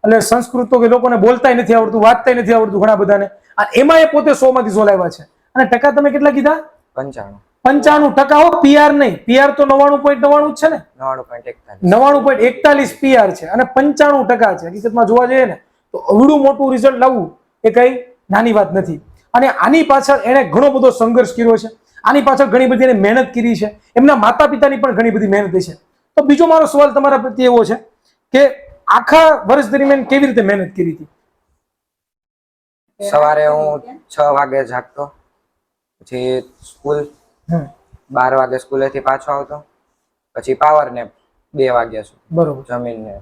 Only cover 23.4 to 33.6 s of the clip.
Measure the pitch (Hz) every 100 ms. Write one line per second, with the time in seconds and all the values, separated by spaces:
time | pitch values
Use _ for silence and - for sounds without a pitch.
23.4 | 233 196 208 - _ 233 277 269 214 240
24.4 | 294 285 277 269 262 202 233 202 202 196
25.4 | 196 185 185 156 _ _ _ - 285 285
26.4 | 330 320 311 285 294 254 277 269 247 214
27.4 | 254 240 202 226 - _ _ _ _ 262
28.4 | 285 - - - - 220 - 311 320 302
29.4 | 190 269 226 269 277 277 247 269 277 226
30.4 | 196 202 185 190 170 151 151 _ _ _
31.4 | _ _ _ _ _ _ _ _ _ _
32.4 | _ _ _ _ _ _ 202 151 151 151
33.4 | 151 151